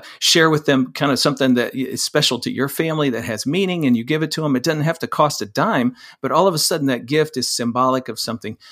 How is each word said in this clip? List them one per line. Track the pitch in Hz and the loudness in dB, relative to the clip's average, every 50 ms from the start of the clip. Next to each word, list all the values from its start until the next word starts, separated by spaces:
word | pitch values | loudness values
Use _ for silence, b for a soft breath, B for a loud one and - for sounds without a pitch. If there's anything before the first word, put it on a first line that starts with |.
| B B B B | B B B B
share | - - - 170 160 160 | 0 2 4 4 6 4
with | 156 147 - | 4 2 2
them | - 139 131 127 127 - | 2 2 2 2 -2 -2
kind | - 151 143 | -2 0 0
of | 131 120 | 2 2
something | - 151 131 - 135 131 123 | 2 0 2 2 2 4 4
that | 123 117 - - | 2 2 0 -4
i-, | 135 | -6
is | 131 - 107 117 - | -6 -6 -4 -6 -6
special | - - 151 147 - 131 117 | -2 0 2 2 2 0 -2
to | - 123 | -4 -6
your | - 107 131 139 | -4 -2 -4 -2
family | - - 165 160 156 156 147 139 | -2 -2 -2 -2 0 0 0 0
that | 117 113 120 | 0 -2 -4
has | 127 110 107 - | -4 -6 -4 -4
meaning, | 131 151 185 196 185 180 175 151 | -2 0 0 0 0 0 0 2
and | 131 123 | 2 2
you | 113 117 | 2 2
give | 123 156 156 160 | 0 -2 -2 -2
it | 151 | -2
to | - 160 156 | -2 -2 -2
'em. | 147 131 | 0 0
It | 123 - | 0 0
doesn't | 165 156 156 147 | 0 0 0 0
have | 160 165 - | -2 -2 -2
to | - | -6
cost | 113 - - 156 143 - - | -4 0 0 2 2 0 -4
a | 107 | -8
dime, | 98 - 135 156 214 214 143 117 123 127 B B B B B | -4 -2 0 0 2 2 2 0 0 -2 B B B B B
but | - 131 | -4 0
all | 131 156 180 | 2 4 4
of | 196 170 | 4 2
a | 151 | 2
sudden | - - - 160 143 | 0 0 0 0 0
that | 135 127 120 127 | 0 0 -2 -2
gift | 117 147 156 156 151 - | -2 0 0 0 0 -2
is | 127 120 - | -4 -4 -4
symbolic | - - 120 120 113 123 127 131 131 131 127 | -4 -2 -2 -2 0 0 2 2 2 0 -2
of | - 110 - | -6 -8 -6
something. | - - 110 110 - 107 - B B B | -6 -6 -6 -8 -8 -10 -12 B B B